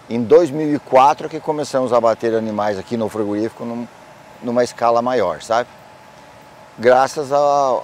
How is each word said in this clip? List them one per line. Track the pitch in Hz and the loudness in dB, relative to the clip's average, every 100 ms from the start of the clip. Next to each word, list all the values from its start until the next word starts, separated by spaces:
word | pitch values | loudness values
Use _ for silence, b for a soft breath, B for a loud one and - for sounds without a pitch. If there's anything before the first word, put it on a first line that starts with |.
| - | -8
em | 113 | -6
dois | 113 156 165 | 4 4 4
mil | 151 151 | -2 -4
e | 147 | -4
quatro | - 131 143 156 160 | 2 4 4 2 -4
que | 156 | -8
começamos | - 151 139 135 127 | -6 -6 -4 -2 0
a | 120 | 2
abater | 113 110 117 113 | 2 0 0 -2
animais | 110 104 104 98 | -2 -4 -4 -4
aqui | - 120 | -6 -4
no | 107 | -4
frigorífico | 110 101 104 110 - | -4 -4 -4 -4 -6
num, | 120 117 117 - - - - - | -10 -10 -12 -16 -20 -20 -20 -12
numa | 120 120 | -4 -2
escala | 120 - 117 117 | -2 0 0 2
maior, | 120 127 90 76 | 0 0 -2 -4
sabe? | - 113 123 - - - - - - - - - - - | -4 -2 -2 -10 -20 -20 -20 -20 -20 -20 -20 -20 -20 -2
Graças | 113 127 135 - 135 | 4 4 2 -2 -2
ao, | 143 147 143 135 117 | 0 2 2 2 0